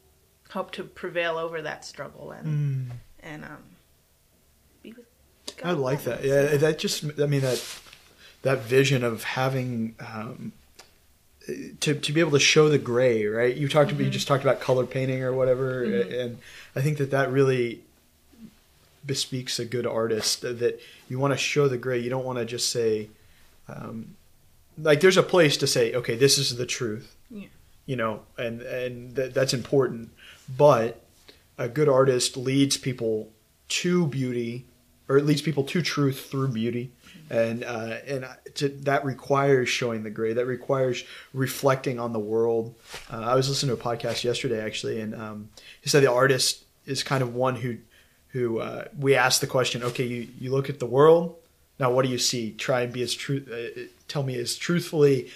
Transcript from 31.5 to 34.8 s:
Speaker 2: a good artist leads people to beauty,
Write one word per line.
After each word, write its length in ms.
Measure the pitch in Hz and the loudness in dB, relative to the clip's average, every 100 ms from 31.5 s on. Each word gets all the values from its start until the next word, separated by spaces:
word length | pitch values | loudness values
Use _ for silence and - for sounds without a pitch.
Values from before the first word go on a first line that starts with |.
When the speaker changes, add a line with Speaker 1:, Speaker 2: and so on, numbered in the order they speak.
| - | -8
Speaker 2:
a 100 | 127 | -4
good 220 | 147 147 | 2 4
artist 480 | 131 135 123 - 135 | 6 6 4 0 -4
leads 400 | 127 139 139 - | 0 2 2 2
people 520 | 135 123 113 110 107 _ _ _ - | -4 -2 -2 -2 -4 _ _ _ -8
to 360 | - 175 180 160 | -2 2 2 2
beauty, 580 | 135 127 120 117 123 - _ | 0 -2 -2 -4 -8 -14 _